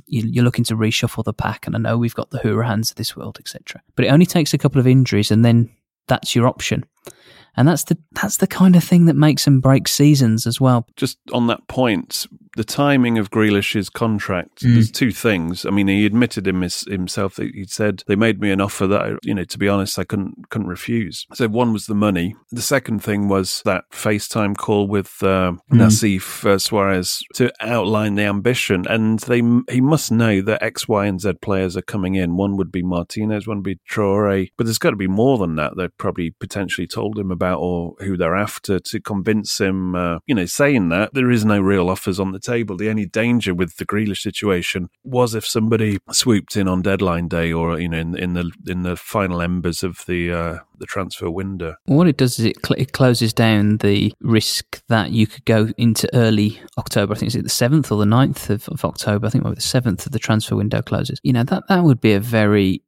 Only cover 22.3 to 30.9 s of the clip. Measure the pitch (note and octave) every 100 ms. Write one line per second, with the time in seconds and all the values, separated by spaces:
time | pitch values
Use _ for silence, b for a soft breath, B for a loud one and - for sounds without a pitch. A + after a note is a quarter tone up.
22.3 | A2+ _ A#2+ - C3+ - G#2 A2 G2+ G2+
23.3 | G2 F#2 - G#2+ F#2 - - A2 G#2 -
24.3 | A#2 G2+ G2 - G#2 G2+ G2+ F2+ - G2
25.3 | F#2+ F#2 F2 - A#2 A2+ A2 G#2+ F#2 -
26.3 | - G#2+ G2 - G#2 G2 F#2 F2+ - -
27.3 | - B2 - A2 A#2+ G2 G#2+ G#2+ G2+ G#2
28.3 | G2+ A#2 B2+ - F#2 F2+ A2+ A2 A2 -
29.3 | B2 A#2 A#2+ B2+ B2+ C3 D#3 - A2+ A2+
30.3 | G2 G2+ G#2+ A2 - -